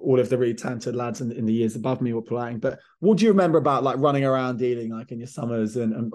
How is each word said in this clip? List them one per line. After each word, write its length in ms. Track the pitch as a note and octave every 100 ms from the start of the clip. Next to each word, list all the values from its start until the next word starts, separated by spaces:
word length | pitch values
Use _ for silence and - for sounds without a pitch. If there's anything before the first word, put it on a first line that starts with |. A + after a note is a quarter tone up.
all 160 | - B2+
of 100 | A#2+
the 80 | B2
really 160 | A#2+
talented 420 | A2+ - A#2 B2 A#2+
lads 260 | A#2+ A2
in, 100 | A#2+
in 140 | A#2 A2
the 80 |
years 240 | A2+ A2+ A2
above 240 | B2+ B2+
me 100 | B2
were 100 | A#2
playing. 380 | A2+ A#2+ A#2+ A2+
But 180 | C3+ - _ _
what 180 | F#3+ G3
do 80 | A3+
you 60 |
remember 260 | G3 F3+ D#3
about, 260 | C#3+ C3
like, 140 | C3+ B2+
running 280 | D3 C#3 C3+
around 360 | C3 B2+ A#2+
Ealing, 300 | B2 A#2+ A2+
like, 220 | A2+ A#2+
in 40 | A#2
your 100 | B2
summers 500 | - A#2+ A2+ G#2+ A#2+
and, 160 | A2+
and 180 | A2 A#2